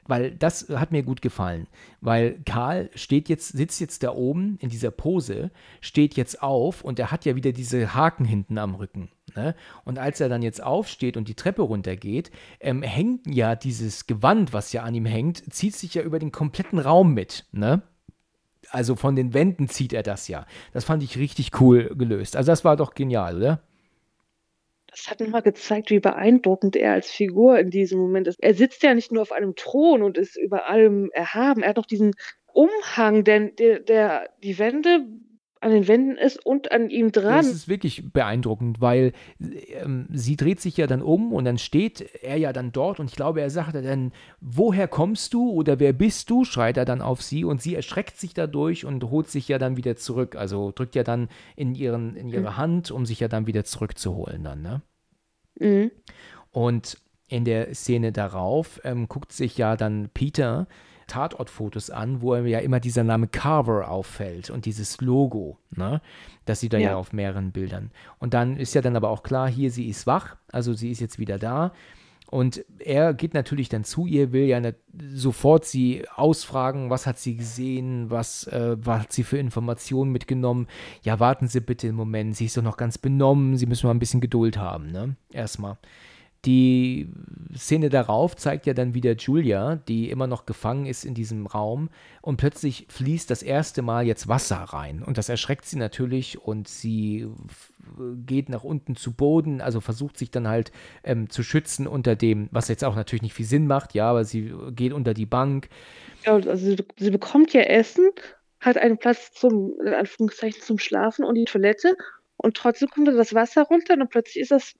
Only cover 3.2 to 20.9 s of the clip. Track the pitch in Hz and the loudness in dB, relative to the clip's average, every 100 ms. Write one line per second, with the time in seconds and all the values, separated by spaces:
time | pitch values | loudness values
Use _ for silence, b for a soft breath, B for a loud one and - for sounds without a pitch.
3.2 | 147 156 - 135 156 - 160 - 123 123 | 0 -4 -4 -4 -4 -4 -8 -6 -6 -2
4.2 | 127 156 202 196 127 113 117 - 151 185 | -2 -2 -4 -4 -6 -4 -6 -4 -2 -2
5.2 | 123 98 185 b b b - - 147 - | -2 -6 -8 b b b -6 2 2 2
6.2 | 120 - 139 131 139 - - 123 113 160 | -4 -4 -2 0 0 -4 -8 -6 -4 -4
7.2 | 156 127 135 127 120 123 110 123 160 - | -2 0 -2 -4 -4 -2 -2 0 0 2
8.2 | 123 107 98 107 104 95 101 98 87 _ | 0 0 -2 -4 -6 -8 -10 -12 -14 _
9.2 | - - 135 165 B B - 127 135 143 | -18 -8 -6 -8 B B -12 -6 -6 -2
10.2 | 135 120 117 - - 160 220 - 123 120 | -2 0 -4 -6 -4 -2 -4 -6 -6 -4
11.2 | 110 110 185 196 143 107 95 92 101 117 | -8 -6 -4 -2 -2 -2 -6 -8 -6 -6
12.2 | - b b b 143 127 120 101 214 247 | -8 b b b -6 -4 -4 -2 -2 -2
13.2 | 165 131 113 113 135 113 113 - - 110 | -4 0 0 -2 -4 -6 -6 -8 -6 0
14.2 | 127 220 165 110 - 120 113 117 113 113 | 4 4 2 -2 -6 -8 -4 -4 -2 -2
15.2 | 143 170 - - 208 202 175 175 156 156 | -2 -4 -10 -4 -4 -4 -8 -6 -4 -4
16.2 | 151 - 151 - 190 180 135 170 185 123 | -4 -4 -4 -4 -4 0 6 8 8 4
17.2 | 90 - - - 107 170 - _ _ _ | -2 -10 -10 -2 2 2 0 _ _ _
18.2 | _ _ _ _ _ 123 120 123 139 135 | _ _ _ _ _ -4 -2 0 0 0
19.2 | 127 131 180 180 135 - 127 120 104 101 | 2 4 2 2 -4 -2 -4 -4 -4 -6
20.2 | - - - B B - 117 | -8 -12 -12 B B -8 -2